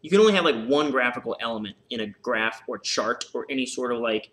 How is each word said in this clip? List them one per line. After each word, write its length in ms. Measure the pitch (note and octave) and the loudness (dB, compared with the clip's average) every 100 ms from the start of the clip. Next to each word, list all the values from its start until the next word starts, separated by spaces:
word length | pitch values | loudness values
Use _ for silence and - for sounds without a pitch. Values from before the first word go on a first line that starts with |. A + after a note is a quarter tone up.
you 80 | D#3 | 4
can 100 | G3 | 6
only 140 | A3 | 6
have, 100 | G3 | 6
like, 220 | E3 A#2 A2+ | 2 2 2
one 240 | C#3+ D3+ | 2 2
graphical 460 | C3 B2 A#2+ A#2 - | 2 0 -2 -8 -6
element 360 | A#2 A2+ G#2 - _ | -6 -6 -8 -12 _
in 100 | A#2+ | -8
a 60 | G#2 G2 | -6 -8
graph 400 | - A2+ A2 - - | -4 0 -2 -4 -10
or 120 | G#2+ | -8
chart 460 | - - A2 A#2+ - | -4 -2 -2 -4 -6
or 140 | B2 A#2 | -8 -6
any 160 | C3+ | -4
sort 280 | B2+ - B2+ | -4 -4 -4
of, 80 | A#2+ | -2
like, 300 | A#2 G#2+ - | 0 -2 -4